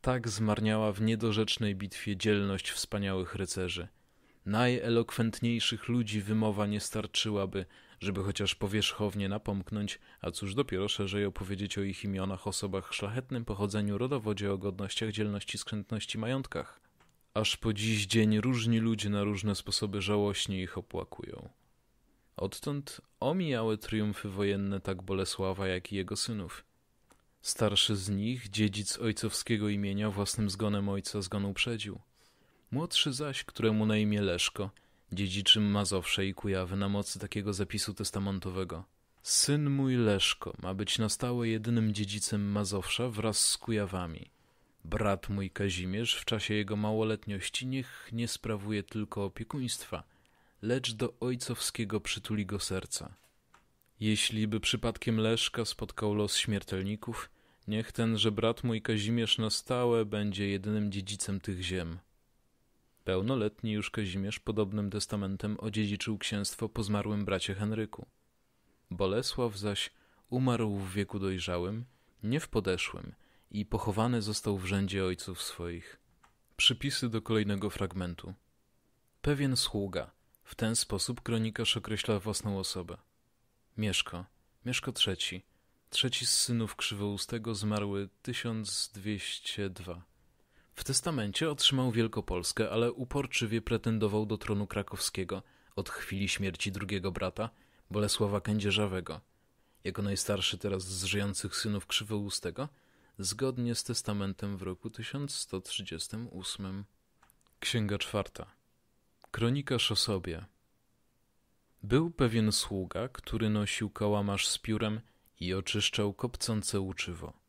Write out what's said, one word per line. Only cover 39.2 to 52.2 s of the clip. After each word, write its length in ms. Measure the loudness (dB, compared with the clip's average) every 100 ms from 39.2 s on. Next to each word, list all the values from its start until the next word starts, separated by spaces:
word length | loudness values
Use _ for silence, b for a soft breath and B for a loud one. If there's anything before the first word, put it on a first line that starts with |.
"Syn 460 | 2 4 4 4 4
mój 260 | 4 4 6
Leszko 580 | 6 6 4 2 -4 -6
ma 120 | -4
być 260 | -2 0 2
na 100 | 2
stałe 380 | 2 0 0 0
jedynym 460 | 0 2 4 4
dziedzicem 580 | 2 -2 -2 0 0 2
Mazowsza 580 | 2 2 0 0 0 0
wraz 400 | 0 0 4 2
z 80 | 2
Kujawami. 760 | 0 0 0 -2 -4 -8 -14 b b b b b -4
Brat 440 | 2 2 2 0
mój 220 | -2 -2
Kazimierz 640 | 0 0 0 -2 -2 0 0
w 100 | 0
czasie 280 | -2 0
jego 220 | 0 0 0
małoletniości 920 | 2 2 2 0 -2 -4 -2 -4 -2
niech 420 | -4 -4 -12 -6
nie 160 | -4 -2
sprawuje 560 | -2 -2 -2 0 -2
tylko 420 | -2 -4 -4 -2 -4
opiekuństwa, 800 | -4 -6 -4 -2 -4 -6 -10 -10 b b b b b
lecz 320 | 0 0 0
do 200 | -2 -2 -2
ojcowskiego 840 | -2 -2 -4 -2 -2 -2 -2 -2
przytuli 440 | -2 -6